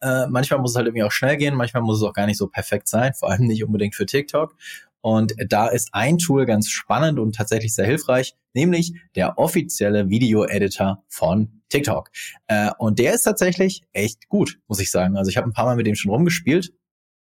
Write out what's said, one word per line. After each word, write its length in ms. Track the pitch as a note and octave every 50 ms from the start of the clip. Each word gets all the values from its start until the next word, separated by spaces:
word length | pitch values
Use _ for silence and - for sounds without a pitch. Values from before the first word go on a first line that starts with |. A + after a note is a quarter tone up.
äh, 240 | - C3+ C3 C3 B2+ C#3
manchmal 320 | B2+ B2+ - - D#3 C#3
muss 120 | C3 B2
es 40 | A#2
halt 120 | B2 A#2 A#2
irgendwie 160 | A2+ A#2 G#2+
auch 80 | G#2
schnell 260 | - - - C3 D3 D3
gehen, 160 | D3 C#3+ C#3+
manchmal 300 | C3 A#2+ A#2 - B2 A#2
muss 140 | A2 G#2+ G#2+
es 60 | G#2
auch 100 | G2+ -
gar 120 | - G2+
nicht 140 | G#2 G#2 G2+
so 80 | G#2 F#2+
perfekt 400 | - - G2+ - - G#2 - -
sein, 260 | - A2 B2 A2+ -
vor 160 | - - -
allem 160 | F#2+ F#2+ A#2+
nicht 180 | A#2+ A2 A2 G#2+
unbedingt 300 | - G#2+ G#2 G#2 G2+ -
für 140 | - G#2+ F#2
TikTok. 480 | - C#3 C#3+ - - C#3+ D#3 D#3 _ _ - - - - - _ _ _
Und 340 | - A2 A2 A2 A2+ A2 A2 - - F#2
da 200 | - G#2 A2 A2+
ist 220 | G2+ A#2+ - - -
ein 240 | G2+ A2+ C3+ E3 E3+
Tool 300 | E3+ - C#3+ C#3 C3 A#2+
ganz 200 | A2 G#2 G#2 -
spannend 520 | - - - - G#2+ A#2+ D3+ D#3+ D3+ C3
und 160 | A2 G#2+ G#2+
tatsächlich 400 | - G#2+ - - A2 A2+ A2 -
sehr 100 | - G2+
hilfreich, 500 | G2+ C#3 D#3+ - - B2+ B2+ C3 - - _ _ _ -
nämlich 400 | B2 D3 F3+ F3 E3+ E3+ E3+ E3+ - - _ -
der 240 | - F2+ - - -
offizielle 720 | C3+ E3 - - D#3 - - - G#2+ G2+ G#2 G#2 G2+ F#2+
Video-Editor 960 | G2 A#2 B2+ A#2 G#2+ G#2+ G2+ - - G2+ G2+ G2 - - G2+ G2 G2 - _ -
von 540 | - - F#2+ D#2+ F2+ G#2+ A2 A2 - - _ -
TikTok. 400 | - C#3+ D3 A#2 F#2+ - - - - - - - - - _ -
Äh, 240 | A2 G#2 G#2 G#2 - -
und 180 | B2 A2 G#2+ A2
der 160 | A#2 D3 G#3
ist 80 | A#3+
tatsächlich 640 | - A#3+ G#3+ - F#3+ F#3 F3+ F3 F#3+ F#3+ F#3+ - _ _ -
echt 360 | G3 G3+ - - _ - -
gut, 300 | - G#3 E3+ - - _ _ -
muss 120 | G#2+ G2
ich 100 | F#2+ -
sagen. 260 | - F2+ F2+ F#2 G2
Also 140 | G2 G2 F#2+
ich 80 | F2+ A#2+
hab 80 | -
ein 80 | A#2+ A2
paar 120 | - A2+
Mal 100 | B2 B2
mit 100 | A#2+ A2+
dem 100 | G#2+ G#2
schon 160 | G#2 - G2
rumgespielt. 600 | G2+ B2 E3+ F3 E3+ E3+ E3+ A#2+ C#3+ F#3 F#3 - - _ _ _ _ _ _ _ _ _